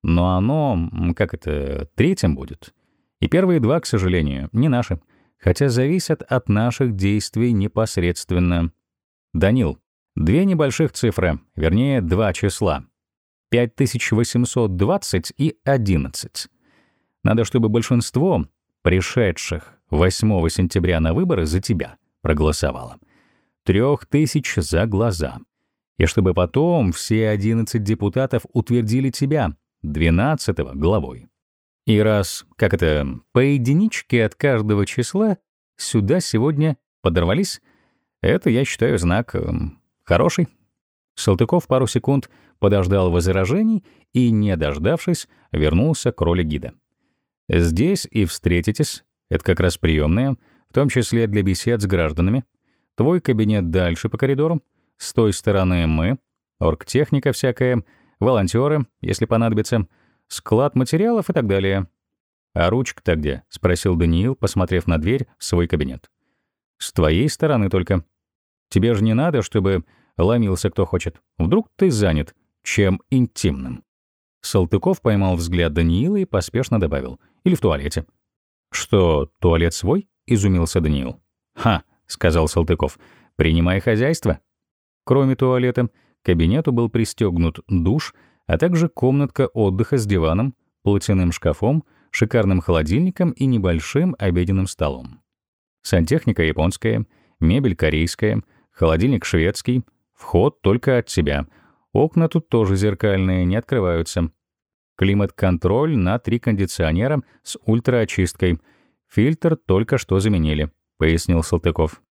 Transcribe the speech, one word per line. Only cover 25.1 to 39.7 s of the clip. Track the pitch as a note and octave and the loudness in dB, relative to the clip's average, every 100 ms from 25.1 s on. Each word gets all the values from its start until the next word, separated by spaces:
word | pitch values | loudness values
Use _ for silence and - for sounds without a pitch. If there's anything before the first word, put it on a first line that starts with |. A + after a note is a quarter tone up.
| E2+ C#2 B1+ - _ _ _ _ - | -2 -6 -8 -20 _ _ _ _ -2
И | E2 | 0
чтобы | - F#2 | 2 2
потом | F2 F2 C3 E3 E3+ G2+ | 0 0 0 0 2 0
все | E2 - A2 A2 | -2 -2 0 0
одиннадцать | G#2+ G#2 A2+ G#2+ A#2 | 0 0 -2 -2 -4
депутатов | G2+ A2 G2+ B2+ C3 A#2 - | -2 -2 -2 -2 -2 -4 -2
утвердили | A#2+ - B2 A2 B2 C3+ | -4 0 0 0 0 -2
тебя, | - C#3 D3+ G2 C#2+ _ _ | -2 -2 -2 -2 -6 _ _
двенадцатого, | D#2 D2 E2 E2+ C3 D3+ - F2+ B1+ | -8 0 2 2 2 0 -2 -4 -6
главой. | C2+ E2 G#2 C#2+ B1 - _ _ _ _ _ - | -2 0 0 -4 -14 -20 _ _ _ _ _ 0
И | G#2+ | 2
раз, | A2 G#2 F#2+ - - - | 4 2 -2 -8 -16 -2
как | G2+ | 0
это, | - E2 D2+ C#2 B1 _ | 2 2 0 -2 -8 _
по | B2 | 0
единичке | C#3 C#3+ A#2+ D3+ G#3+ - - A#2+ G#2+ | 2 2 2 2 0 -2 -2 0 0
от | |
каждого | - C#3+ A#2+ G#2 G#2 | 0 0 0 0 0
числа | G2 - A#2+ F#3 A3 F3+ _ _ _ _ | 0 -2 -4 0 0 -2 _ _ _ _
сюда | - A#2 G2 F3 | -2 0 2 0
сегодня | - A2 C#3 D3 D#3 - _ _ | 0 0 0 0 -2 -2 _ _
подорвались, | - E2+ E2+ B2 G3 - _ _ _ _ _ _ | -2 0 2 0 -2 -6 _ _ _ _ _ _
это, | - F3+ - | 0 0 2
я | A#2 | 0
считаю, | C#3 - G2 F#2+ | -2 -2 0 0
знак, | E2+ F#2+ A#2+ | 0 0 -2
эм, | - D#2+ D#2+ D#2+ | -6 -4 -4 -6